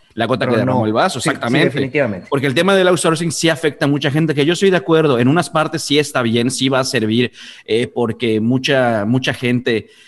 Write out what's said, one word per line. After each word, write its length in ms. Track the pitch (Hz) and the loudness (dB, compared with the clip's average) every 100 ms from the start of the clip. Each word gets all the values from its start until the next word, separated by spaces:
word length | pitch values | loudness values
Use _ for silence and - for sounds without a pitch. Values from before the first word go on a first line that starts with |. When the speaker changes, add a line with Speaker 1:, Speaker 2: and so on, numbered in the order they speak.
| _ | _
Speaker 1:
la 120 | - 113 | -4 -2
gota 200 | 123 123 | -2 0
que 40 | |
Speaker 2:
Pero 100 | 117 | 0
Speaker 1:
derramó 220 | 127 127 | 0 0
Speaker 2:
no. 40 | 110 | 0
Speaker 1:
el 40 | |
vaso, 300 | 113 185 127 | 2 0 0
Speaker 2:
Sí, 20 | |
sí, 60 | 156 | -4
Speaker 1:
exactamente. 380 | - 117 135 170 | -4 -2 0 0
Speaker 2:
definitivamente. 600 | 135 135 143 123 92 - | 0 -2 -2 -2 -4 -6
Speaker 1:
Porque 180 | 139 139 | -2 0
el 60 | |
tema 220 | 131 185 196 | 0 2 2
del 140 | 180 | 2
outsourcing 420 | 180 175 160 170 | 2 0 -2 -2
sí 160 | - 165 | -2 -2
afecta 380 | 156 156 - 143 | 0 -2 -2 0
a 20 | |
mucha 240 | 143 147 | 0 0
gente, 240 | 147 160 147 | 0 0 0
que 100 | 147 | 0
yo 60 | |
estoy 200 | 175 196 | 2 2
de 40 | 180 | 2
acuerdo, 440 | - 160 156 117 | 2 2 4 4
en 100 | 123 | 4
unas 200 | 165 165 | 2 0
partes 340 | 156 156 160 | -2 -2 -4
sí 140 | - 143 | 0 0
está 220 | 143 135 | 0 -2
bien, 300 | 117 117 120 | 0 0 0
sí 160 | 127 131 | -2 0
va 140 | 131 | 0
a 20 | |
servir, 480 | 131 127 107 117 120 - - - | 0 -2 0 0 0 -4 -20 -14
eh, 240 | - 110 123 | -4 -2 -2
porque 540 | 120 117 113 117 110 | -2 -4 -2 -2 0
mucha, 640 | 113 127 131 135 120 113 104 | 0 0 0 0 2 0 0
mucha 280 | 131 131 | 0 -2
gente 540 | 127 123 123 123 113 - - | -2 -2 0 0 -2 -4 -16